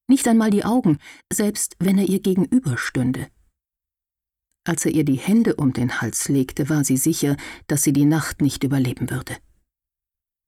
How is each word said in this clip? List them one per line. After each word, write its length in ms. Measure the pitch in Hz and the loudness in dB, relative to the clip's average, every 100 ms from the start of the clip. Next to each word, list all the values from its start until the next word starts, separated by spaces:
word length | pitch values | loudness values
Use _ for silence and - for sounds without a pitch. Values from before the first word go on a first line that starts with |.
| _ | _
nicht 200 | 269 240 | 2 4
einmal 220 | 226 220 | 2 4
die 140 | 202 | 2
Augen, 340 | - 247 208 147 - - _ | 0 0 2 0 -4 -20 _
selbst 460 | - 208 208 - - | -4 -2 -2 -8 -2
wenn 200 | 175 196 | 0 2
er 100 | 185 | 2
ihr 120 | 190 | 0
gegenüberstünde. 1080 | 196 185 175 254 165 120 - - 127 131 - _ _ _ _ _ _ _ _ _ _ _ _ _ | 0 0 2 0 0 -4 -4 -2 -2 -2 -8 _ _ _ _ _ _ _ _ _ _ _ _ _
Als 200 | - 165 | -6 -2
er 80 | 175 | 0
ihr 120 | 156 | 0
die 140 | 151 131 | 0 0
Hände 380 | - 214 220 - | 2 2 2 2
um 160 | 139 | 0
den 280 | 127 123 - | 0 -4 -2
Hals 280 | 113 - - | -4 -4 -2
legte, 400 | 139 127 - 139 | 0 0 -4 -2
war 160 | 156 | 0
sie 140 | 139 131 | 0 0
sicher, 380 | 156 165 143 143 - - _ | 0 0 0 -2 -6 -18 _
dass 160 | 147 | -2
sie 100 | 156 | 2
die 120 | 143 | 4
Nacht 380 | 147 156 151 - | 4 2 -2 -2
nicht 220 | 143 - | -2 0
überleben 460 | 139 139 127 - 123 | -2 0 0 -2 -6
würde. 260 | 131 - 113 _ _ _ _ _ _ _ _ _ _ | -6 -8 -14 _ _ _ _ _ _ _ _ _ _